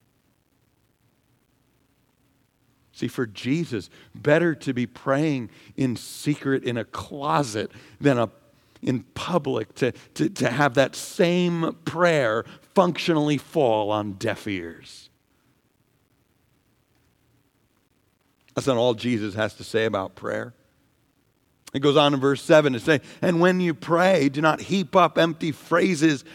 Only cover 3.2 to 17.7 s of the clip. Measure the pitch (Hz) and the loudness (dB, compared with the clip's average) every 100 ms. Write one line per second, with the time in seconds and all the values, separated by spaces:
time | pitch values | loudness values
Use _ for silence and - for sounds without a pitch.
3.2 | 120 98 120 156 165 113 - - - 113 | -8 -6 -4 -4 -4 -8 -10 -18 -20 -6
4.2 | 135 156 170 156 143 127 120 - 139 135 | 0 2 2 -2 -6 -4 -6 -6 -2 0
5.2 | 160 135 110 - - - 131 110 - - | 0 -2 -6 -14 -14 -6 -4 -4 -10 -8
6.2 | - 147 139 135 131 117 107 - - 143 | -4 -4 -2 -2 -2 -6 -6 -10 -12 -8
7.2 | 143 160 131 104 - - - - 143 123 | -2 0 0 -4 -8 -10 -20 -2 2 2
8.2 | 113 - _ _ _ _ - 123 - - | 0 -4 _ _ _ _ -4 -4 -6 -12
9.2 | - 175 139 123 110 - 127 - - - | -4 -2 -2 -4 -6 -4 -2 -2 -10 -4
10.2 | 147 - 123 120 147 123 127 - - - | -4 -2 -2 2 2 2 0 -2 -8 0
11.2 | 175 180 175 170 165 - - 160 175 156 | 2 2 0 0 -4 -6 -8 0 2 2
12.2 | 120 110 - - _ - 180 147 - 160 | 0 -2 -6 -12 _ 2 2 2 0 2
13.2 | 151 143 - 170 127 107 104 107 104 95 | 2 0 -2 0 2 2 0 -2 -4 -6
14.2 | 110 98 107 95 85 82 - - - _ | -6 -6 -6 -8 -8 -14 -20 -20 -20 _
15.2 | _ _ _ _ _ _ _ _ _ _ | _ _ _ _ _ _ _ _ _ _
16.2 | _ _ _ _ _ _ _ _ _ _ | _ _ _ _ _ _ _ _ _ _
17.2 | _ _ _ _ _ | _ _ _ _ _